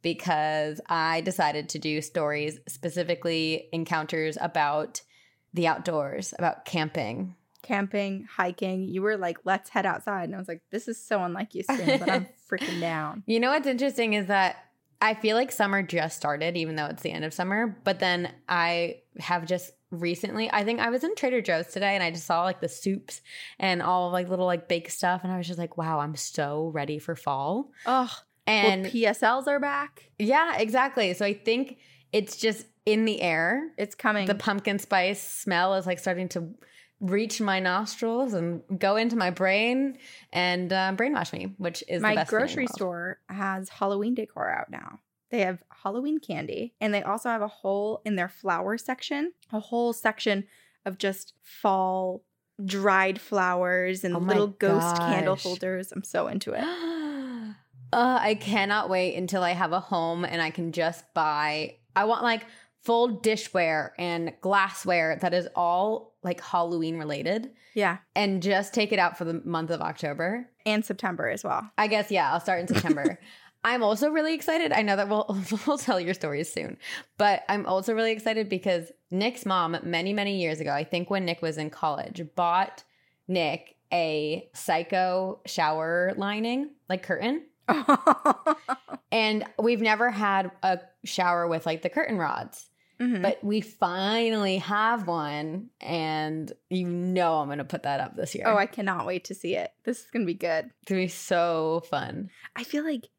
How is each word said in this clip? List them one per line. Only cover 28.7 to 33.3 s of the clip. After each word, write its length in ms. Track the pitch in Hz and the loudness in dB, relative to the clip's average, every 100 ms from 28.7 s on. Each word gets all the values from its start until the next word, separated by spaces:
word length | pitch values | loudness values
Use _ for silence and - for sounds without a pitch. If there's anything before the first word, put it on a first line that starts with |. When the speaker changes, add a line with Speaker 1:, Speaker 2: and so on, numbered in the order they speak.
| 190 | 4
Speaker 2:
Well, 80 | 190 | -2
P 140 | 233 226 | 2 2
S 160 | - | 4
Ls 220 | 226 254 269 | 2 2 2
are 120 | 285 | 0
back. 500 | 285 285 294 - - - | 0 -2 -6 -12 -20 -4
Speaker 1:
Yeah, 400 | 214 277 330 - | 4 4 4 2
exactly. 560 | 220 247 269 254 196 180 | 2 2 2 2 0 2
So 100 | 202 | 0
I 80 | |
think 460 | 202 - 240 269 - - - _ | 0 0 0 -2 -8 -20 -20 _
it's 240 | 208 196 - | -2 -2 -2
just 280 | 220 214 - _ - | -2 -2 -10 _ 2
in 180 | 214 | 4
the 180 | 220 208 | 4 2
air. 500 | 180 | 0